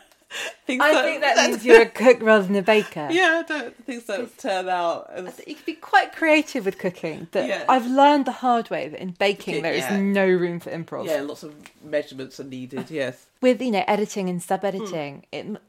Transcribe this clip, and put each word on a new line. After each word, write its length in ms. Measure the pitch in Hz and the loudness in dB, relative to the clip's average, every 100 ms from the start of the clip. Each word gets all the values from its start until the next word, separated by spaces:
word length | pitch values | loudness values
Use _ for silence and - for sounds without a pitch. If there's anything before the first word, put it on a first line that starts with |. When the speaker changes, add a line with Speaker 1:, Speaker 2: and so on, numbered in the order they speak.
| - _ _ - - - - | -8 _ _ -12 -10 -10 -6
Speaker 1:
things 140 | 254 | 2
Speaker 2:
I 100 | 285 | 4
Speaker 1:
don't 120 | 302 | 4
Speaker 2:
think 160 | 302 302 | 2 0
that 140 | 285 240 | 2 4
Speaker 1:
<laughs> 140 | 285 | 2
Speaker 2:
means 140 | - | 2
you're 180 | 233 226 | 8 8
a 40 | 220 | 8
cook 300 | - 247 240 | 4 4 6
rather 240 | 220 220 185 | 6 4 4
than 100 | 202 | 0
a 60 | |
baker. 460 | 190 214 - 165 147 | 2 2 0 -4 -2
Speaker 1:
Yeah, 320 | 339 359 330 | 2 2 0
I 40 | 330 | -2
don't, 360 | 302 240 - | -8 -8 -14
things 200 | - 240 | -12 -12
don't 220 | 233 196 233 | -8 -8 -8
Speaker 2:
'Cause 100 | - | -10
Speaker 1:
turn 320 | 240 185 185 | -4 -4 -2
out 420 | 180 170 143 - | -2 -2 -4 -8
as 140 | - 180 | -14 -14
Speaker 2:
I 40 | |
think 180 | - - | -14 -16
you 60 | 302 | -12
can 80 | - | -12
be 80 | |
quite 380 | 311 - 392 - | -12 0 2 2
creative 520 | - 320 311 302 262 | 0 2 2 2 -4
with 140 | 196 - | -4 -4
cooking. 480 | 185 175 165 151 165 | -6 -6 -8 -10 -6
That 160 | 196 254 | -4 -2
Speaker 1:
Yeah. 160 | 185 - | -2 2
Speaker 2:
I've 180 | 262 240 | 2 2
learned 400 | 262 285 294 262 | 4 6 4 0
the 60 | |
hard 380 | - 254 233 214 | -2 0 0 -2
way 180 | 165 139 | -6 -8
that 120 | - | -10
in 100 | 190 | -12
baking 440 | 175 202 196 - | -2 0 0 -6
Speaker 1:
Cook-, 80 | 151 | -6
Speaker 2:
there 80 | 160 | -2
is 60 | 175 | -2
Speaker 1:
yeah. 140 | - 202 | -2 -2
Speaker 2:
no 260 | 196 196 190 | 0 2 2
room 340 | 185 175 170 | 2 0 -6
for 100 | - | -10
improv. 360 | 165 165 139 - | -10 -10 -10 -4
Speaker 1:
Yeah, 160 | 147 | -4
lots 200 | 143 - | -4 -12
of 120 | 156 147 - _ | -16 -20 -20 _
measurements 560 | 151 151 147 135 131 - | -8 -6 -6 -10 -14 -14
are 40 | |
needed, 460 | 139 131 127 131 127 | -14 -14 -12 -12 -10
Speaker 2:
<laughs> 0 | |
Speaker 1:
yes. 360 | 160 127 131 _ _ | -6 -6 -8 _ _
Speaker 2:
With, 200 | 254 220 | 2 2
you 80 | 254 | 0
know, 120 | 196 - | -2 0
editing 400 | 208 208 208 185 | -2 -2 -4 -4
and 140 | 180 | -4
sub-editing, 760 | - 190 196 190 214 170 143 139 | -4 -4 -4 -6 -8 -8 -8 -12
Speaker 1:
Mm. 40 | - | -14
Speaker 2:
it 140 | 143 139 | -12 -10
m-, 120 | 208 | -12